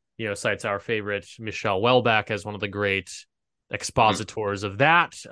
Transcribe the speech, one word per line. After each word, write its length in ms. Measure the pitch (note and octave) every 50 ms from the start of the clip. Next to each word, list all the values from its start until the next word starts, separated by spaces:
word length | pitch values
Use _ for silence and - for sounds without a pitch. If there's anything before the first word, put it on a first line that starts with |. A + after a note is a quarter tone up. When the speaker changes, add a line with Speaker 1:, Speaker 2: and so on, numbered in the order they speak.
| _ _ _
Speaker 1:
you 120 | - A2+ G#2+
know, 60 | G2+
cites 300 | - - A#2 G2+ - -
our 140 | A2 G2+ G2
favorite 480 | - - A2+ G#2+ G2+ G#2 G2+ G2+ - - - -
Michel 420 | A2+ G#2+ G2 - - G#2+ G2 F#2+
Houellebecq 500 | G#2+ A#2+ B2+ B2+ A2+ A#2 A2+ G#2+ G#2 -
as 140 | A2 G2+ F#2
one 100 | G#2+ G#2
of 60 | G2
the 80 | G#2 G2+
great 420 | F#2+ G2+ G#2 G2 F#2+ G2 F#2 - - - - _ _ _ _ _ _ _ _ -
expositors 920 | - G#2+ - - - - A2+ A2 G2+ F#2+ G#2+ - - A2+ G#2+ G2+ G2+ G2 G#2
Speaker 2:
Mm. 20 |
Speaker 1:
of 140 | G2+ F#2+ G#2
that. 480 | C3+ D#3 E3 F3 E3 - - - - -